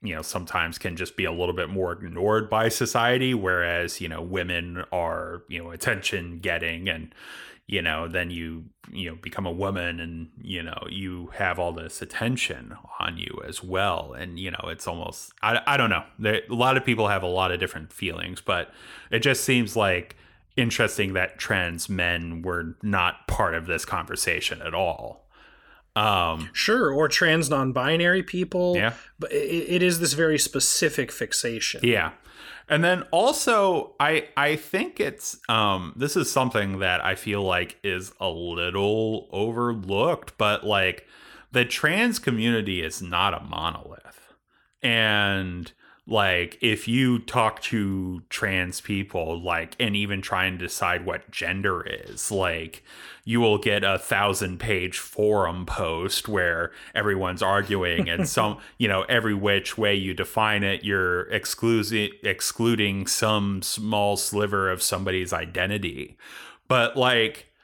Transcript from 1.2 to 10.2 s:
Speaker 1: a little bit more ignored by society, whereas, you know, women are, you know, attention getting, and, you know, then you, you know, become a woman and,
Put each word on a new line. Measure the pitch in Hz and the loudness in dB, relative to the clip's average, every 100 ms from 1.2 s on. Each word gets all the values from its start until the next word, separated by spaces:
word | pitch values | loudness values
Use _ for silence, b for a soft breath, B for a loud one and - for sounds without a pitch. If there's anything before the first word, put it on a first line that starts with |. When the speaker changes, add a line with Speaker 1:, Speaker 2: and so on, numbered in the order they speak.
Speaker 1:
a | 87 | -2
little | 85 90 | 0 -2
bit | 87 82 | -2 -4
more | 95 87 | -2 -4
ignored | 85 87 85 101 110 107 | -4 -8 -2 2 2 2
by | 110 113 | 2 2
society, | - 117 120 120 127 131 | 0 0 2 4 4 2
whereas, | 120 92 90 85 85 87 - | 2 2 2 2 0 -2 -4
you | 87 | -6
know, | 80 | -6
women | 87 92 87 87 87 90 - | -4 -2 -2 -2 -4 -8 -4
are, | 90 82 82 78 87 - | -2 -2 -2 -6 -10 -10
you | 82 | -10
know, | 85 | -10
attention | 82 127 104 - 98 85 85 | -4 -2 -2 -2 -4 -6 -6
getting, | 92 85 85 82 95 | -4 -2 -2 -4 -4
and, | 80 80 B B B B B - | -4 -8 B B B B B -6
you | 101 | -2
know, | 85 78 82 | 0 -2 -2
then | 90 87 | -4 -4
you, | 85 82 82 80 _ - | -6 -8 -10 -14 _ -16
you | - 85 | -10 -10
know, | 80 | -10
become | 82 - 92 | -10 -8 -6
a | |
woman | 85 98 95 87 82 | -4 -4 -4 -4 -6
and, | 85 82 | -8 -10